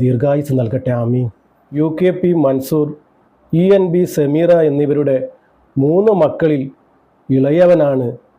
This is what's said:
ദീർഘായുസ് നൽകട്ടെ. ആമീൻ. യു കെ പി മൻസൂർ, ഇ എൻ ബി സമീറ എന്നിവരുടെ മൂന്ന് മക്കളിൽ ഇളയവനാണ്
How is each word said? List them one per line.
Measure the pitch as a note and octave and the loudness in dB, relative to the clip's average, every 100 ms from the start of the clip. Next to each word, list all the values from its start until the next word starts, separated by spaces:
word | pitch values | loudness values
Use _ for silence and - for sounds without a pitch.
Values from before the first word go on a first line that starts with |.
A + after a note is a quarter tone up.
ദീർഘായുസ് | B2+ B2 C#3+ C#3+ D3 C3 | -2 0 0 -2 -2 -2
നൽകട്ടെ. | A2+ B2+ - A#2+ | -2 -4 -4 -4
ആമീൻ. | A#2 B2 B2 - _ _ _ C#3+ | -2 -2 -4 -8 _ _ _ -4
യു | D#3 D#3 | -4 0
കെ | F3+ F3+ | -2 0
പി | F3+ E3+ | -2 0
മൻസൂർ, | C#3 C3+ C3+ D#3+ D3+ D3 _ _ _ _ _ | 0 0 -2 -2 -2 -6 _ _ _ _ _
ഇ | D#3+ F#3 G3 | 0 2 2
എൻ | F#3 | 2
ബി | F3 E3 | 0 -2
സമീറ | D#3+ C#3+ D3 E3+ F3 D#3 | -2 -2 0 2 4 2
എന്നിവരുടെ | C#3+ D3 C#3+ C#3 C3+ C3 - _ _ _ - | 0 0 0 0 -2 -4 -14 _ _ _ -2
മൂന്ന് | C#3 F3 G#3+ G3+ | 0 2 2 2
മക്കളിൽ | D#3 - E3 D3 C3+ - _ _ _ _ - C3 | 0 0 -2 -2 -6 -14 _ _ _ _ -4 0
ഇളയവനാണ് | C3+ D#3+ F3+ E3+ D3 C3+ A#2+ A#2 _ | 2 4 4 4 2 0 -4 -8 _